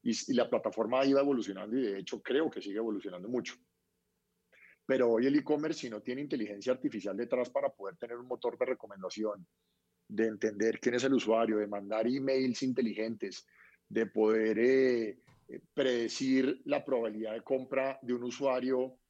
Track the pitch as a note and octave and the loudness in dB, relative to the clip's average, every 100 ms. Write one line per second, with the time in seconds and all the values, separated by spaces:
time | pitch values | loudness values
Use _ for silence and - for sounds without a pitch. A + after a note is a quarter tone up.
0 | A#2+ A2 - A#2+ A#2 A2+ A2 G#2+ A2 B2+ | 0 -2 0 2 2 0 -2 -2 0 2
1 | C#3 C#3 C#3+ C3 G2 F#2+ G2+ B2+ A#2+ G2 | 4 4 4 2 -2 -6 -4 -2 0 -4
2 | F2+ A2+ - C3 D#3 G#2 F#2+ G2+ A2+ G2+ | -8 -10 -2 0 0 -4 -8 -4 -4 -4
3 | G2 F2+ G2 B2 F#2 - _ _ _ _ | -8 -10 -4 -4 -4 -14 _ _ _ _
4 | _ _ _ _ _ _ - _ - C3 | _ _ _ _ _ _ -20 _ -2 2
5 | A#2+ A2+ C3+ D3 C#3 D3 D#3 D#3 B2+ G#2+ | 4 4 4 2 2 0 0 -4 -8 -8
6 | - B2+ C#3+ D3 G#2 G2+ A#2+ B2+ C#3+ A2 | -6 -6 -4 -4 -4 -4 -2 -2 -2 -4
7 | G2+ G2 A#2+ B2 B2 C#3 C3+ - G2 - | -6 -4 -2 -2 0 -2 -2 -4 -12 -10
8 | A#2 A#2+ B2+ B2+ A#2+ A#2 B2+ B2+ A2 G2 | -12 -12 -8 -4 -4 -2 -2 -2 -6 -10
9 | F#2 G#2+ G#2+ G2+ E2+ _ _ _ _ _ | -8 -4 -4 -4 -12 _ _ _ _ _
10 | _ G#2 A2 G#2+ A2 G#2 A2+ G#2+ B2 A#2+ | _ 0 0 2 -2 2 0 2 0 2
11 | C3+ C3 G2+ A2+ A2+ G#2+ G#2 G2+ G2+ G#2+ | 4 2 4 4 4 2 0 -4 -4 0
12 | A#2 C3+ C3+ C3+ C3 A#2 C3 B2+ A#2 G2+ | 0 0 0 2 2 0 -2 0 0 -2
13 | A2 A2 G2 - _ _ - _ _ A2+ | -4 -4 -8 -10 _ _ -20 _ _ -2
14 | A2+ G#2+ G#2+ A2 A2 G#2+ B2 C3+ C3 A#2+ | 0 2 4 4 2 4 4 6 4 2
15 | A2 - _ _ - - _ - C3 A#2+ | -2 -8 _ _ -18 -18 _ -2 0 2
16 | A#2 - C3+ C3 B2+ - - - - B2+ | -2 -2 2 4 4 0 -2 -2 0 0
17 | A2+ G#2+ A2 A2+ - C3+ B2+ C3 C3+ C3 | 0 -4 -6 -6 -2 -2 0 -2 -2 -4
18 | A#2+ A#2+ B2 B2 C3+ B2+ B2+ B2+ C3 - | -4 -4 -4 -2 0 0 0 0 0 -6